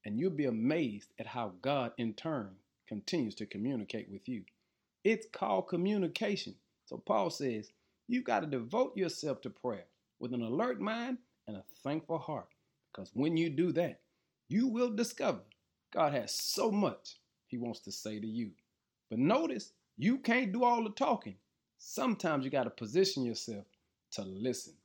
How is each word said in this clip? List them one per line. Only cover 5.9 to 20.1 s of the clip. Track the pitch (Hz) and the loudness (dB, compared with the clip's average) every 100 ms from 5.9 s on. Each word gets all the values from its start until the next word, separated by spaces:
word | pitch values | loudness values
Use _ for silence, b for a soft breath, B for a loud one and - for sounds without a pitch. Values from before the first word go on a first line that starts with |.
| 208 170 - 214 202 - - _ _ - | 2 0 0 0 -2 -4 -12 _ _ -14
So | - | -10
Paul | - - 170 | 0 2 2
says, | - 139 110 101 _ _ _ - | 0 -2 -2 -8 _ _ _ -2
you've | 120 | -2
got | 247 110 | 2 2
to | 160 | 2
devote | 131 117 214 269 196 | -2 0 0 0 2
yourself | 175 - 151 127 | -2 0 -4 -4
to | 123 | -6
prayer | - 127 101 90 _ _ _ | -6 -6 -6 -10 _ _ _
with | 120 | -4
an | 123 | -2
alert | 113 139 247 233 | 0 0 0 0
mind | 196 226 240 254 _ _ - | -2 -2 -4 -6 _ _ -12
and | 98 | -12
a | - _ | -14 _
thankful | 135 156 156 165 | -4 -4 -2 -6
heart, | 147 135 - _ _ _ _ | -4 -8 -10 _ _ _ _
because | - 190 | -14 -8
when | - 147 165 | 0 2 4
you | 170 | 2
do | 135 180 | 2 2
that, | 156 175 - _ _ _ _ _ | 2 0 -4 _ _ _ _ _
you | 190 262 | 2 2
will | 226 247 | 2 2
discover | 214 240 - 247 113 - - _ _ _ | 2 -2 0 0 -2 -8 -20 _ _ _
God | 202 151 | 2 4
has | 139 113 | 2 -2
so | - - - 226 | -4 -2 0 2
much | 202 175 101 - - _ _ _ | 4 2 0 -14 -20 _ _ _
he | 123 | -6
wants | 117 107 | -6 -6
to | - | -10
say | - 107 107 | -10 -8 -6
to | 110 | -6
you. | 113 107 - _ _ _ _ _ | -4 -6 -10 _ _ _ _ _
But | 113 | 2
notice, | 143 254 330 240 - _ _ - | 4 4 2 -4 -8 _ _ 0
you | 170 | 2